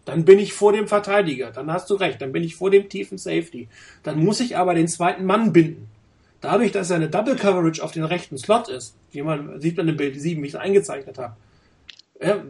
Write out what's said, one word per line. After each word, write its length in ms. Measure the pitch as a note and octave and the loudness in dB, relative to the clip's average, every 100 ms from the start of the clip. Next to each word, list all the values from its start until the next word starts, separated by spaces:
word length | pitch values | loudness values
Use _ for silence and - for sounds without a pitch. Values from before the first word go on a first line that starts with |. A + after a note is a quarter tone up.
Dann 200 | - D#3 | -6 4
bin 140 | E3 G3 | 8 8
ich 140 | G3+ | 6
vor 200 | - G3+ | 2 2
dem 140 | G#3+ G#3 | 2 2
Verteidiger. 640 | G#3 G3+ G#3 F3 B2+ A#2 | 0 2 0 0 -2 -8
Dann 220 | A2 D3+ | -8 -6
hast 180 | F3 - | -4 -2
du 40 | |
recht. 260 | G3 F3 - | 0 0 -2
Dann 100 | C3+ | -6
bin 100 | D#3 | -4
ich 100 | E3 - | -4 -4
vor 140 | F#3 | 4
dem 180 | G3 G3 | 4 4
tiefen 300 | F#3+ G3 F#3+ | -6 -10 -10
Safety. 500 | F3+ E3 E3+ - - - - - | -4 -4 -4 -10 -16 -20 -20 -14
Dann 160 | D3+ D3+ | -6 0
muss 180 | F3 G#3+ | 2 2
ich 160 | A#3+ E3+ | -2 0
aber 180 | F3+ | 2
den 140 | E3+ E3 | 2 0
zweiten 360 | - F3 F3 | 0 -2 -2
Mann 280 | F#3+ G#3 A3+ | 0 2 4
binden. 360 | E3+ D#3 - - _ _ _ _ _ | 4 4 0 -18 _ _ _ _ _
Dadurch, 320 | - G3+ A3+ | -2 0 2
dass 180 | G3+ F3+ | -2 -2
er 60 | F3 | -2
eine 120 | D#3 | 0
Double 260 | E3 A3+ B3 | -2 -2 0
Coverage 460 | G3+ F#3 E3 D#3 | 2 2 0 -2
auf 100 | D#3 | -6
den 120 | D#3+ | -6
rechten 340 | D#3 F3 - C3 | -4 -6 -8 -6
Slot 300 | - G#3 - | 0 0 0
ist, 260 | B2+ - _ _ | -12 -14 _ _
wie 100 | C#3+ | -8
man, 380 | D3+ D3+ C#3+ - | -6 -6 -8 -6
sieht 160 | D#3+ E3+ | -4 -2
man 120 | E3 | -2
im 80 | D3+ | -2
Bild 240 | C#3+ C#3 | -4 -4
sieben, 220 | D#3 D#3+ | -6 -4
wie 40 | C#3 | -6
ich 80 | |
es 60 | - | -6
eingezeichnet 580 | F#3+ G3 - C#3+ C3+ C3 | 2 4 4 -2 -12 -14
habe, 180 | A#2 - _ _ _ _ - - _ - | -14 -14 _ _ _ _ -20 -20 _ -6
ja, 200 | E3+ G3+ | -2 -2